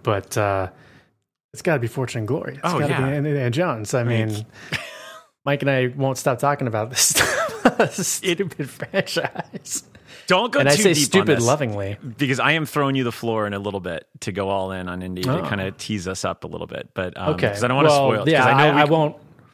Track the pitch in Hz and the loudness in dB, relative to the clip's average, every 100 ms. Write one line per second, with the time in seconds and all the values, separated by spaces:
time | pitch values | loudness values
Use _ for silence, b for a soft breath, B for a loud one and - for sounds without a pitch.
0 | - 101 - 113 104 98 92 b b b | -2 -2 -2 -2 0 0 -4 b b b
1 | b _ _ _ _ - - 147 117 - | b _ _ _ _ -6 0 0 0 -4
2 | 123 120 107 143 - 135 170 170 147 135 | -6 -4 -4 -4 -6 -6 -2 0 0 0
3 | 135 143 151 143 120 120 180 113 104 131 | 0 0 0 0 0 0 0 -2 -2 0
4 | 120 113 110 104 110 B B B B B | 2 0 0 -4 -10 B B B B B
5 | B B B _ 139 143 139 135 127 139 | B B B _ -2 0 2 2 0 0
6 | 135 131 147 120 143 143 127 107 113 131 | -2 0 -2 0 0 0 -2 -2 -2 0
7 | - - - - - 453 - - 262 - | 0 2 0 -2 -4 0 2 2 0 -2
8 | 180 - 180 175 190 - 135 - - 196 | -4 -4 -2 -2 -4 -6 -10 -10 -4 -2
9 | 185 170 139 - - 214 - - - B | -2 -2 -4 -6 -12 -14 -10 -10 -10 B
10 | B B - 185 233 - 135 147 202 151 | B B 0 2 2 4 4 6 4 4
11 | 135 190 202 131 117 151 127 101 98 104 | 4 4 4 4 4 2 0 -4 -6 -8
12 | - 107 139 131 127 160 147 151 139 135 | -10 -4 -2 2 2 2 0 0 0 0
13 | 120 - 117 110 104 101 101 98 87 82 | -2 -2 -2 -2 -2 -4 -4 -6 -6 -8
14 | - - - 95 98 98 95 92 90 90 | -10 -12 -8 -4 -2 -2 -2 -6 -6 -8
15 | 92 90 127 160 143 101 95 - - 107 | -8 -4 -2 -2 -2 -4 -4 -6 -6 -4
16 | 87 - 95 - 82 82 82 69 - - | -4 -4 -4 -6 -10 -10 -10 -12 -10 -8
17 | 92 - 92 175 123 101 120 135 156 143 | -6 -4 -4 0 0 0 0 4 6 6
18 | 135 107 147 151 127 135 151 143 147 160 | 4 2 2 4 6 6 6 6 4 4
19 | 151 - - - _ | 2 -2 -16 -20 _